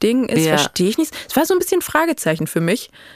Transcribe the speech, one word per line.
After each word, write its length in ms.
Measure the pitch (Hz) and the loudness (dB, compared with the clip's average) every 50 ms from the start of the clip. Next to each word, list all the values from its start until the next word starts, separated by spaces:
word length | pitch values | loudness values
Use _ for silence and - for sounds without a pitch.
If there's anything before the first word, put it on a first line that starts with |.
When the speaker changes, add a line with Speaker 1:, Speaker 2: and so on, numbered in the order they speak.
| - | 0
Speaker 1:
Ding 220 | 214 240 262 247 | 0 2 0 0
ist? 160 | - - 151 160 | 0 0 2 2
Speaker 2:
Ja. 120 | 156 151 | 2 2
Speaker 1:
Verstehe 320 | 147 143 - - - 180 196 | 2 0 0 0 0 0 0
ich 80 | 226 | 2
nicht. 160 | - 320 - - - - - | 0 -2 -4 -4 -14 -10 -2
Es 60 | - | 0
war 80 | 262 320 | 0 2
so 80 | - 381 | 2 2
ein 60 | 359 | 0
bisschen 220 | 359 - 392 349 | 0 0 -2 -2
Fragezeichen 640 | - - - 302 330 330 294 - - 165 160 160 156 | -2 0 0 0 0 0 -2 -2 -2 -2 -2 -2 -4
für 140 | - - 165 | -4 -4 -2
mich. 300 | 165 170 214 254 - - _ - - - - | -2 -2 -2 -4 -6 -12 _ -20 -20 -20 -20